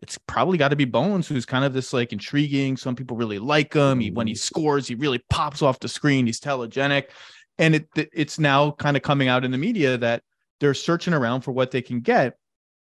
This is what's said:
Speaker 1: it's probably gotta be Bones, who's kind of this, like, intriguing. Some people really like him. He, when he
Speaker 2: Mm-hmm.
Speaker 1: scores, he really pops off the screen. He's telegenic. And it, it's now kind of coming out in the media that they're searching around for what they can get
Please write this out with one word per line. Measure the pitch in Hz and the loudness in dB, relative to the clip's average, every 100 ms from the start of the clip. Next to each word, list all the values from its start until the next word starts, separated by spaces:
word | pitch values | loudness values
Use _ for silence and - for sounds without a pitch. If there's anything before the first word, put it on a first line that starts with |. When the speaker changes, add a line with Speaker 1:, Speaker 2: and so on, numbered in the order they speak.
Speaker 1:
it's | - - | -16 -16
probably | - 113 147 180 | -6 0 2 2
gotta | 139 147 | 2 2
be | 131 | 0
Bones, | 117 180 196 - | 2 0 0 -2
who's | 139 - | -4 -2
kind | 127 | -2
of | 139 | 0
this, | 131 123 | -2 -4
like, | 127 120 | -2 -2
intriguing. | 104 - 147 147 139 135 131 | -6 -4 -2 0 0 -2 -2
Some | 135 123 | -6 -6
people | 127 117 | -6 -4
really | 117 101 | -4 -4
like | 120 151 143 | 0 2 2
him. | 151 139 131 | 2 2 2
He, | 107 | -2
when | 104 113 | -2 -4
he | |
Speaker 2:
Mm-hmm. | 104 | -4
Speaker 1:
scores, | - - 151 143 127 | -6 -2 0 0 -2
he | |
really | 120 147 120 - | -4 -2 -2 -2
pops | - 151 139 | -2 -2 0
off | 143 123 | 2 2
the | 120 | -4
screen. | - 147 135 117 | -2 2 2 2
He's | 117 | -2
telegenic. | 143 135 117 127 139 139 139 - - - _ - | -4 -6 -4 -2 0 0 -2 -12 -20 -20 _ 0
And | 160 | 4
it, | 156 156 | 4 0
it's | 156 151 - 147 - | -6 -4 -4 -4 0
now | 147 139 147 | 4 4 2
kind | - 147 139 | 0 0 0
of | |
coming | - 143 131 | 0 0 2
out | 127 | 2
in | 127 | 0
the | 127 | -2
media | 190 220 135 127 | -2 0 2 2
that | 117 117 _ _ _ - | 0 -2 _ _ _ -2
they're | 143 | 0
searching | 131 - 170 180 | 0 0 -2 0
around | 156 117 127 | 0 0 -2
for | 131 | -4
what | 127 123 | -2 0
they | 131 | -2
can | 123 120 | -4 -4
get | 120 240 131 - _ _ _ _ _ | 0 2 2 -2 _ _ _ _ _